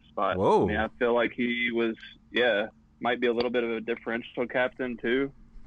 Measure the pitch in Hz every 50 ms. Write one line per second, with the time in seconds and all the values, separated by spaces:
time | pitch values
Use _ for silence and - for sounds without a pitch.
0 | _ - - 107 101 92 90 92 101 143 214 196 120 98 104 107 110 110 - -
1 | 127 117 120 120 117 110 - - 120 120 120 120 120 120 117 117 117 113 113 -
2 | - - - - - - - 110 123 123 107 101 110 - - - _ _ _ -
3 | 120 120 123 123 123 120 113 117 120 123 120 123 117 117 117 113 113 120 117 -
4 | - 120 113 117 120 - - 143 123 117 - 131 127 127 - - 131 123 117 -
5 | - 117 123 135 139 139 139 - - - - - -